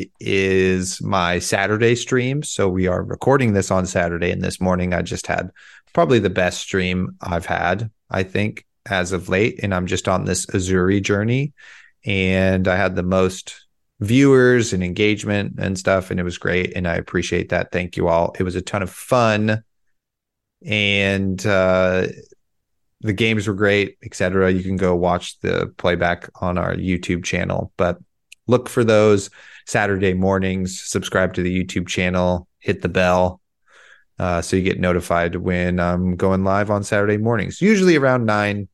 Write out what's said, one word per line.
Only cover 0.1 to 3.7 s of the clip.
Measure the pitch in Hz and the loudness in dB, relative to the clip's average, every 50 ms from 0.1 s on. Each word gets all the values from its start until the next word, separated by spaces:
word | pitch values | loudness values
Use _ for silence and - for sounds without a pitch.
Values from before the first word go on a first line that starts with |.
| _ - | _ -12
is | - 107 98 98 95 95 95 95 92 92 92 92 92 92 - - | -4 -2 0 2 2 4 4 4 4 4 2 0 -2 -4 -6 -6
my | - 101 98 95 87 85 90 90 | -4 -2 0 0 2 2 0 -2
Saturday | - - 110 98 98 98 107 110 117 117 120 | -2 -2 -2 0 0 0 0 2 2 2 2
stream. | 117 - - 131 127 123 127 139 147 151 | 2 0 -2 0 0 0 0 -2 -4 -6
So | - - - 101 95 | -6 -4 -2 0 0
we | 90 92 92 | 0 0 0
are | 90 90 92 | 0 0 -2
recording | 92 - 98 - - 127 135 139 127 113 101 | -4 -6 -8 -2 2 2 4 4 4 2 2
this | 98 95 - | 2 2 2